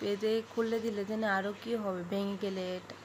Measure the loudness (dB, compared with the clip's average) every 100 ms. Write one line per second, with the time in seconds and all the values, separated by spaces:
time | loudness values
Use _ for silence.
0 | -2 2 2 2 0 0 2 2 0 0
1 | 0 0 2 2 2 -2 -2 -2 0 -2
2 | 0 0 0 0 0 0 -2 -4 -6 -14